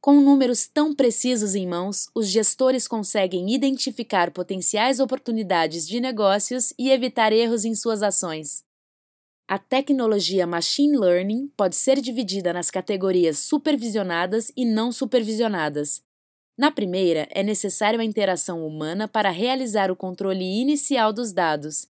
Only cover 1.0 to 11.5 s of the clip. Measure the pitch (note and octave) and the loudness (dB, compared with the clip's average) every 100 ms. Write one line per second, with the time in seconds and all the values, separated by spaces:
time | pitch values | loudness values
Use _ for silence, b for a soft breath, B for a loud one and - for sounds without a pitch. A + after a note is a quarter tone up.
1 | C4 - B3 B3 G#3 G3 F#3 F3 F#3+ G3+ | 2 2 0 0 0 -2 -2 -4 -4 -4
2 | - - G#3 G3 G#3+ - C4 C4 - A3+ | -4 -4 0 2 2 2 2 2 -2 -4
3 | G3+ G#3+ F#3+ F#3+ F#3 B3 C#4 C4+ - A#3 | -2 -2 -2 -2 -2 0 0 0 -4 -6
4 | A#3 G3 F3 - F3+ F#3+ - G#3 A#3+ A#3+ | -2 0 0 -2 -6 -4 -2 0 0 2
5 | C4 C4 - A3+ G3 F3+ D#3+ E3 D#3 A#3 | 0 -2 -4 -4 0 0 0 -2 -6 -4
6 | B3+ A3 G3+ G3+ G3+ B3+ B3 - B3+ C4 | -4 0 2 2 0 -2 -4 -2 0 2
7 | B3 - A3 A3 A#3 A3+ G#3+ A3 A#3 A3 | 0 2 2 4 2 0 -2 -2 -2 0
8 | G#3 - F3+ D#3 D3+ - _ _ _ _ | 0 0 -2 -6 -8 -10 _ _ _ _
9 | _ _ _ _ - G3 _ B3+ C#4 C4+ | _ _ _ _ -6 -6 _ -2 2 0
10 | A3+ G#3 F3+ F#3+ E3+ E3+ - - D4 C#4+ | 2 0 0 0 0 0 -2 2 2 4
11 | F#3 F3 F#3+ A3 C#4+ | 4 2 2 -4 -6